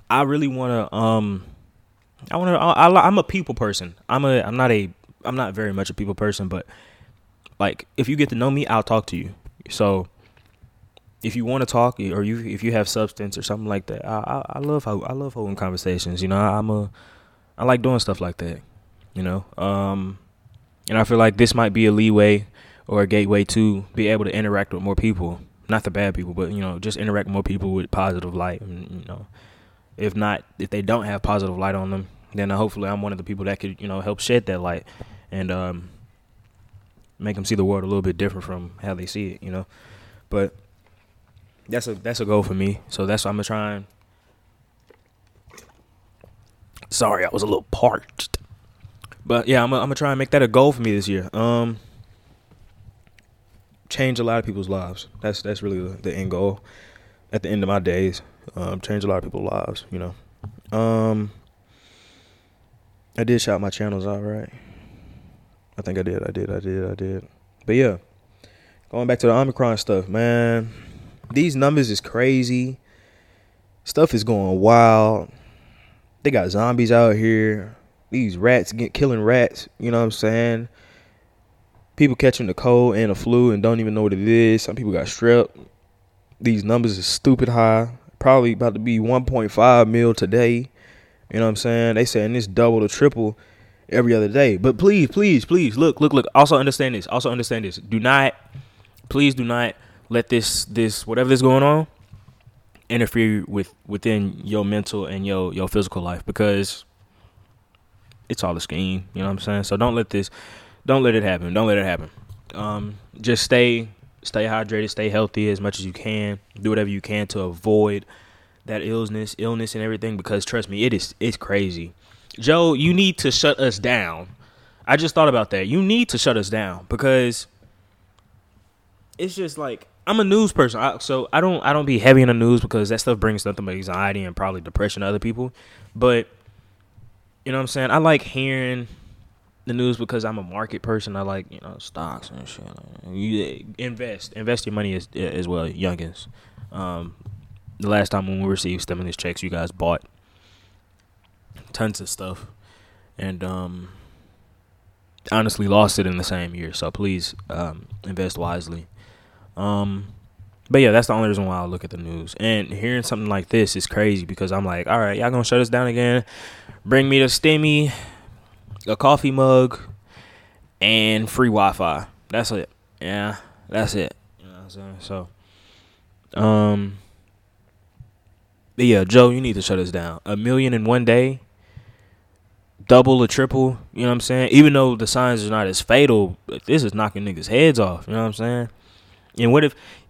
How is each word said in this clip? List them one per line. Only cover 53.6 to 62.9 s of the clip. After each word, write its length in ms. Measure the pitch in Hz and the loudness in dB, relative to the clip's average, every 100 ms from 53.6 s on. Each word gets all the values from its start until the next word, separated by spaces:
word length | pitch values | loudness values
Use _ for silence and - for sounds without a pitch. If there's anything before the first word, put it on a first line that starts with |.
| _ _ _ | _ _ _
change 320 | - 131 120 | -4 -2 -2
a 40 | |
lot 160 | 117 117 | 0 -2
of 60 | 110 | -2
people's 220 | 101 92 | -8 -6
lives. 400 | 95 90 92 - - | -6 -6 -12 -16 -10
That's, 220 | 107 98 | -8 -6
that's 180 | 104 101 | -8 -8
really 180 | 104 92 | -6 -6
the, 220 | 90 98 | -8 -8
the 120 | 95 | -8
end 180 | 92 95 | -6 -4
goal 300 | 90 98 98 - - - - - _ _ | -2 -2 -4 -14 -20 -20 -20 -20 _ _
at 120 | 110 | -6
the 60 | - | -4
end 120 | 104 | -2
of 60 | 98 | 0
my 120 | 101 | 0
days. 440 | 90 90 95 90 - _ - - | 0 0 -2 -4 -16 _ -16 -10
Um, 260 | 90 95 | -8 -8
change 220 | - 104 | -6 -4
a 40 | 101 | -2
lot 100 | 92 | -2
of 60 | - | -4
people's 260 | - 98 | -8 -6
lives, 340 | - - - - | -6 -6 -10 -12
you 80 | 90 | -10
know. 800 | 87 87 _ _ - - - 110 | -10 -14 _ _ -20 -20 -8 -2
Um, 540 | 113 113 110 107 104 - _ _ _ _ _ _ _ _ _ _ _ _ _ _ _ | 0 0 0 -2 -4 -10 _ _ _ _ _ _ _ _ _ _ _ _ _ _ _